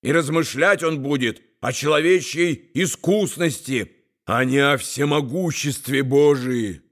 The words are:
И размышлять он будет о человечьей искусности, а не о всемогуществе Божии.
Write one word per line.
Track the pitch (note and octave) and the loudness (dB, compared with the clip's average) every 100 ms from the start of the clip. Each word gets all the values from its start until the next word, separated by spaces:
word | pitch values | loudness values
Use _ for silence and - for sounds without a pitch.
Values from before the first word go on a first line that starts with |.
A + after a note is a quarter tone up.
И | A#2 | 0
размышлять | D#3+ C#3+ E3 D#3+ B2+ F3 G3 | 0 0 -2 -2 0 2 2
он | E3 D#3 | 0 -4
будет | C3+ C#3+ A#2+ - _ _ | -2 0 -2 -4 _ _
о | B2 | -6
человечьей | B2+ C#3+ D3+ D#3+ F#3 - D#3 F3 C3 _ | -4 0 2 4 2 0 -2 -2 -2 _
искусности, | C#3+ F3+ - D#3+ G#3+ G3 - E3+ A#2+ - B2+ G2 _ _ _ - | -2 -2 -2 0 0 0 -2 -2 -2 -4 -4 -6 _ _ _ -2
а | A2+ C3 | 0 2
не | C#3 | 4
о | C#3+ C#3 | 4 2
всемогуществе | - C3 D3 D3 C3+ D#3+ F3 - C#3+ B2+ - C3+ | -2 -2 0 0 0 -4 -4 -2 -4 -6 -4 -2
Божии. | C3+ C#3 D3 C#3 B2+ B2 G#2+ D#2 _ | 2 4 6 4 0 -2 -4 -8 _